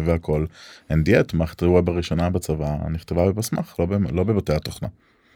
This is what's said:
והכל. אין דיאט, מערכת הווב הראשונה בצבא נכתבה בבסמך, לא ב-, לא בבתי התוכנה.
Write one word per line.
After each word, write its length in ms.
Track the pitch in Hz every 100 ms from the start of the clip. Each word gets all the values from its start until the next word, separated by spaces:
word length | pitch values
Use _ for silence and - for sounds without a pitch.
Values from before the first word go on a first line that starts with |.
| 80
והכל. 400 | 82 80 76 80 - - - -
אין 140 | 80
דיאט, 300 | 78 - -
מערכת 280 | 82 82 -
הווב 280 | 87 90 87
הראשונה 400 | 87 85 80 87
בצבא 460 | 92 - 78 73 76 78
נכתבה 360 | 80 - 85 95
בבסמך, 500 | 104 113 - 165 -
לא 60 | 87
ב-, 260 | 101 80
לא 120 | 82
בבתי 300 | 95 104 -
התוכנה. 360 | 76 - - 107 - _ _ _